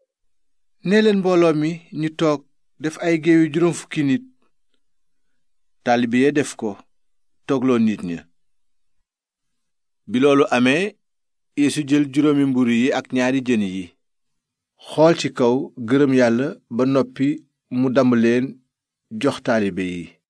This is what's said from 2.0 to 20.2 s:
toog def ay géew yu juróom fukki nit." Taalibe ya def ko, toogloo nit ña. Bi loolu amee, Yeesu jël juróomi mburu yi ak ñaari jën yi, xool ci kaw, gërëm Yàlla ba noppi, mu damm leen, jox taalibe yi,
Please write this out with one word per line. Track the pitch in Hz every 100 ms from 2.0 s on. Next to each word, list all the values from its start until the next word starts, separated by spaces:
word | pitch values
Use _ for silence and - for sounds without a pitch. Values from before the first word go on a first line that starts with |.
| 156 156
toog | 160 147 - _ _ -
def | 151 -
ay | 175 165
géew | 165 165
yu | 160
juróom | 165 170
fukki | 147 - 156
nit." | 143 127 - _ _ _ _ _ _ _ _ _ _ _ _ _ _ _ 127
Taalibe | 120 120 123
ya | 139
def | 147 131 -
ko, | 107 98 - _ _ _ _ _ -
toogloo | 131 127 120
nit | 110 101
ña. | 90 82 - _ _ _ _ _ _ _ _ _ _ _ _ _ _ _ _ _ -
Bi | 123
loolu | 143 139 -
amee, | 123 127 151 202 - _ _ _ _ _ -
Yeesu | 143 147 135
jël | 147 143
juróomi | 139 151 143
mburu | 139 127 120
yi | 117 131
ak | 123 -
ñaari | 127 127 135
jën | 127 113
yi, | 98 92 90 _ _ _ _ _ _ _ _ _
xool | - - 165 165
ci | 139
kaw, | - 120 127 - -
gërëm | 110 139 139
Yàlla | 127 120 117 147 - -
ba | 117
noppi, | 127 135 127 - 139 156 - _ -
mu | 127 131
damm | 127 127
leen, | 120 117 123 135 - _ _ _ _ -
jox | 110 135 -
taalibe | 131 113 101 90
yi, | 92 90 85 _